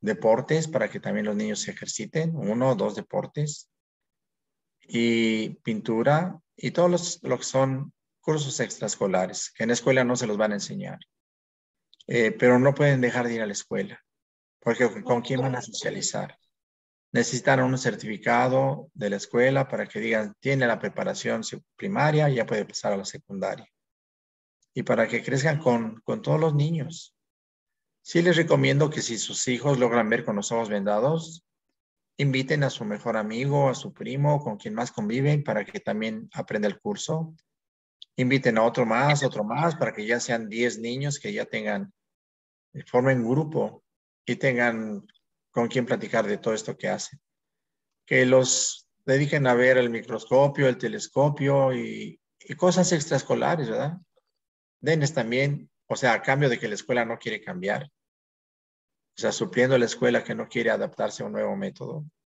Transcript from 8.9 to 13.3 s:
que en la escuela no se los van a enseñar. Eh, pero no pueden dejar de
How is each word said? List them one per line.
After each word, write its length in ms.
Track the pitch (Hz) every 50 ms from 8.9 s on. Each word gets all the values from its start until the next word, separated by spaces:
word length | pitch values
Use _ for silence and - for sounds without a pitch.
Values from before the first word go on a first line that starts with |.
| - - 104 95 92 92 92 92 - - - -
que 100 | - -
en 60 | 110 117
la 60 | 120
escuela 300 | - - 143 131 131 123
no 120 | 120 123
se 100 | - 123
los 100 | 107 104
van 160 | 101 107 104
a 40 | 104
enseñar. 420 | 98 - - 104 98 95 95 95 - - _ _ _ _ _ _ _ _ _ _ _ _ _ _ _ _ _ _ _ _
Eh, 260 | - - 117 110 110
pero 260 | 110 - 123 123 123 123
no 160 | 131 139 139
pueden 260 | - 147 143 135 127
dejar 280 | 123 117 117 123 120
de 60 | 117